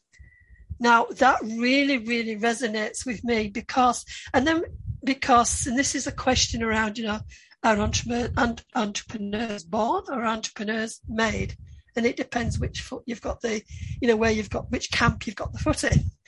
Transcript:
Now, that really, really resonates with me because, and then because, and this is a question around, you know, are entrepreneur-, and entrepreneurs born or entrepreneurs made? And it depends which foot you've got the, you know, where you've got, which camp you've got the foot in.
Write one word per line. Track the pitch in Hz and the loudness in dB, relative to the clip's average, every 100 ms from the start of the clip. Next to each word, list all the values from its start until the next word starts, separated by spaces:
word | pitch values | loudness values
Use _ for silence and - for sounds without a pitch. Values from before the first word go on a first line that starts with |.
| _ _ - _ _ - - - | _ _ -20 _ _ -20 -16 0
Now, | 240 233 240 | 6 6 4
that | - 254 320 | 4 6 6
really, | 226 226 240 277 277 262 | 0 0 2 4 4 0
really | 220 233 226 214 | 0 -2 -2 0
resonates | 233 226 240 214 214 - - | 0 0 -2 -2 -4 -6 -6
with | 202 | -4
me | 233 226 214 | 0 0 0
because, | 214 - - 254 240 - - - | -6 -2 4 4 2 -6 -16 -2
and | 277 285 | 2 4
then | 330 - - - - | 2 -2 -8 -10 -6
because, | - 269 - 240 226 - 285 | -2 -2 4 6 6 0 -2
and | 240 | 0
this | 277 294 | 0 -2
is | 285 | -6
a | |
question | - - 247 - 233 | -2 0 2 2 0
around, | 226 220 220 220 | 0 0 0 -2
you | 220 | -4
know, | 214 - - - _ 240 | -4 -8 -18 -20 _ 2
are | 208 | 4
entrepreneur-, | 214 - 233 240 240 - | 2 -2 -2 -2 -2 0
and | 240 233 - 254 | 0 0 -6 -2
entrepreneurs | 214 202 - 220 202 208 233 208 165 | -2 -4 -8 -8 -6 -4 -4 -6 -4
born | 214 214 392 403 | 0 0 0 -2
or | 262 | -2
entrepreneurs | 226 220 - - 208 220 220 - - | -2 -2 -6 -6 -4 -2 -4 -8 -6
made? | 220 226 202 196 - - - _ - | 0 0 0 -4 -8 -16 -20 _ -2
And | 233 | 0
it | 294 | 0
depends | - 247 226 - | -4 -2 -2 -2
which | - - | -4 -4
foot | - - - | -10 -10 -8
you've | - | -8
got | - - | -8 -6
the, | 233 214 - - - - | -4 -4 -6 -12 -8 0
you | 240 | 2
know, | 220 | 4
where | 226 | 4
you've | 214 208 | 2 -2
got, | - - | -6 -4
which | 247 - | -6 -2
camp | - 240 233 - | 2 2 2 -6
you've | - | -6
got | - | -8
the | - | -2
foot | 302 285 | 0 2
in. | 285 - - - | 4 4 2 -6